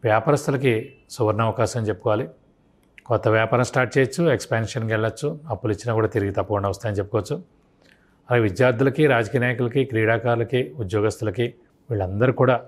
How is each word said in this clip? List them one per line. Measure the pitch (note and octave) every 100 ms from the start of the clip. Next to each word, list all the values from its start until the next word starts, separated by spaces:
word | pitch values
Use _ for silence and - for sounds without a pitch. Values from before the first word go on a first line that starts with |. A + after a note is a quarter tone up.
వ్యాపారస్తులకి | A#2 G#2+ C3 C#3+ - C#3 C3 A2 - - _ -
సువర్ణ | A2 G#2 A2+
అవకాశం | G2+ A2 B2 G#2+
చెప్పుకోవాలి. | F#2+ - G#2+ D3+ - _ _ _ _ _ - -
కొత్త | G#2+ A2 A2
వ్యాపారం | A2 B2 B2
స్టార్ట్ | C#3 B2 C#3
చేయొచ్చు, | C3 - E3+ B2
ఎక్స్పాన్షన్కి | - A#2 A2+ A#2 A2+ A2
వెళ్ళొచ్చు, | A2 - C#3+ D#3 D3
అప్పులు | G#2+ A2 G2+
ఇచ్చినా | A#2+ A2+
కూడా | A2 A2+
తిరిగి | G2 G2
తప్పకుండా | F#2+ G#2 G2
వస్తాయని | F#2+ A2+ G#2
చెప్పుకోవచ్చు. | G2 A2 - D3 F#3 _ _ _ _ _ _ _ _
అలాగే | B2 G#2+
విద్యార్థులకి, | F2 B2+ A#2 C3+ C3+ D3+
రాజకీయ | A#2+ G#2+ C3
నాయకులకి, | B2 A#2 A#2+ C3+ C3
క్రీడాకారులకి, | A2 A2 A2+ A#2+ A#2 A#2 B2 B2 -
ఉద్యోగస్తులకి, | G2 G#2 G#2+ - A2 G2 A#2+ A#2+ _ _ _
వీళ్ళందరూ | G#2+ F#2 G2+ A#2+ -
కూడా | B2+ A#2+